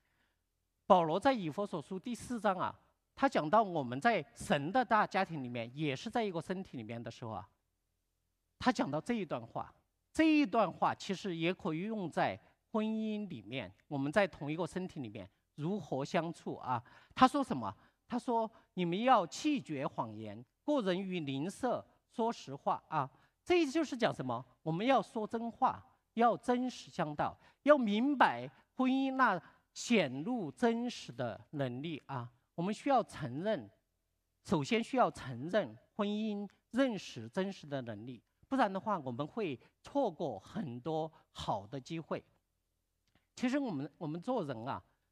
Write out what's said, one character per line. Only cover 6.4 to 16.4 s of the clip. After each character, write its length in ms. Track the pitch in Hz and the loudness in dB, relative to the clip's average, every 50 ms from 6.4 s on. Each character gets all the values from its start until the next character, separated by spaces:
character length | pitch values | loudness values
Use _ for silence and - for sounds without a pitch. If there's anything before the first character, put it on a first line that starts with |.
身 200 | - - 185 190 | -6 -6 -6 -6
体 140 | 190 - - | -8 -10 -10
里 60 | 127 | -10
面 200 | 110 104 117 120 | -10 -8 -8 -8
的 80 | 113 117 | -8 -10
时 140 | - - 123 | -10 -10 -10
候 60 | 113 | -8
啊， 180 | 110 90 - - _ _ _ _ _ _ _ _ _ _ _ _ _ _ _ _ _ _ _ _ _ - | -8 -8 -10 -12 _ _ _ _ _ _ _ _ _ _ _ _ _ _ _ _ _ _ _ _ _ -2
他 120 | - 254 | 0 0
讲 200 | - - - - | 2 2 0 -2
到 100 | - - | -2 -4
这 140 | - - 240 | -2 -2 -2
一 100 | 220 180 | -2 -2
段 160 | 143 151 123 113 | -4 -4 -6 -6
话， 280 | - - 127 - - - _ _ _ _ _ _ _ | -8 -8 -8 -8 -10 -12 _ _ _ _ _ _ _
这 120 | - - 320 | 0 2 4
一 200 | 320 311 294 277 | 6 6 4 4
段 260 | 190 214 233 202 165 | 4 4 2 2 2
话 240 | - - 190 147 113 | 2 0 0 0 0
其 200 | - - - 190 | 0 -4 -6 -6
实 200 | - - 196 170 | -4 -4 -6 -4
也 200 | 165 160 170 185 | 0 0 0 0
可 200 | - - 170 156 | 0 -2 -2 -2
以 40 | 165 | -2
用 320 | 190 220 226 214 180 156 | -2 -4 -4 -4 -4 -4
在 280 | - 185 156 117 95 - _ _ _ _ _ _ | 0 0 0 0 0 -4 _ _ _ _ _ _
婚 140 | - 214 214 | -2 -2 0
姻 400 | 220 220 220 220 220 214 208 208 180 | 0 -2 -2 -2 -2 -4 -4 -6 -8
里 120 | 139 113 | -10 -12
面， 300 | 95 101 127 135 104 90 - _ _ - | -10 -8 -8 -8 -8 -8 -12 _ _ -6
我 80 | 151 | -4
们 160 | 135 139 143 | -2 -2 2
在 140 | 151 214 196 | 2 2 2
同 260 | - - - 151 143 | 2 0 -6 -6 -6
一 20 | 156 | -4
个 120 | 170 170 | -4 -4
身 200 | - - 185 185 | -4 -4 -6 -6
体 140 | 175 - 160 | -6 -8 -8
里 80 | 127 107 | -10 -10
面 200 | 104 110 90 - _ _ _ _ _ | -10 -12 -14 -14 _ _ _ _ _
如 260 | - 143 170 208 202 | -6 -4 -4 -4 -4
何 240 | - - 147 131 143 | -4 -4 -4 -4 -2
相 280 | - - 170 156 170 | 0 -2 -2 -2 -2
处 240 | 160 - | -6 -10